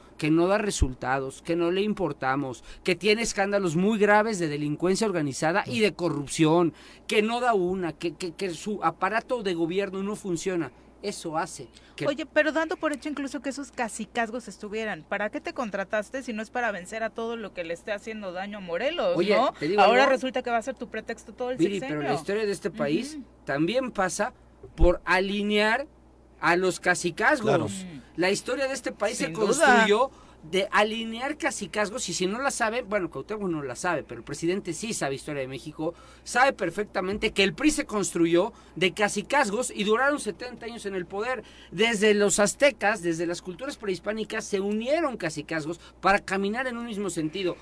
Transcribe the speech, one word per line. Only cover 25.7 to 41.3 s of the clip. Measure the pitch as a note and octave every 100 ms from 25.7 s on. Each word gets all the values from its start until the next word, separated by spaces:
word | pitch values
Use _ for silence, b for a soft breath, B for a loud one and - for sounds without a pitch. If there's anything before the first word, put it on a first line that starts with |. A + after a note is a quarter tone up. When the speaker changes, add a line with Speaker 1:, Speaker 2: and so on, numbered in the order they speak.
| A#3+ D4 - - _ _ -
Speaker 1:
a | D3+ F3
los | F#3 E3+
cacicazgos. | F3+ F3 F3 E3 A3+ D4 G#3+
Speaker 3:
Claro. | F#3 G#2+
Speaker 2:
Mm. | G2 F#3 D3 - -
Speaker 1:
La | F3
historia | G3+ - C4 C4+
de |
este | C4+ C4+
país | - G#3 A#3+
se | D#3+
Speaker 2:
Sin |
duda. | E3 G#3
Speaker 1:
construyó | C4+ D4+ B3 A3 G#3 C4+ B B B D#3
de | F#3 G3
alinear | G3 G#3+ A3 A3+ A3+ C4+ D4+
cacicazgos, | C#4+ - F3+ G#3+ G#3 A#3+ -
y |
si | E3 F#3
no | A3
la | C#4
saben, | - A3+ A#3 G#3+
bueno, | G3+ E3+
Cuauhtémoc | C3+ C3+ G#3 G3+
no | D#3+
la | C#3 A#2+
sabe, | F3+ D#3+
pero | - A#2+
el |
presidente | - C3+ E3 F#3+ F#3+
sí | D#3+ A3+
sabe | G3+ D3 C3+
historia | - C#3+
de | C3
México, | C3+ D#3 D3 D#3+ E3+ B B
sabe | - A#3+ C4+
perfectamente | - F3+ G3 G#3 G3+ F#3 G#3 A3
que | G#3
el | G3 G#3
pri | D4
se | D4+ C#4+
construyó | G#3 F#3 E3+ E3 E3+ G#3+ B B -
de | F#3
cacicazgos | - G#3 G#3 - C#4 A#3 G#3 B3 -
y | G3+
duraron | A3 C4+ D4
setenta | G#3+ - B3 A#3 A3+
años | A#3 G3+
en |
el | F#3+ F3
poder. | G3 A#3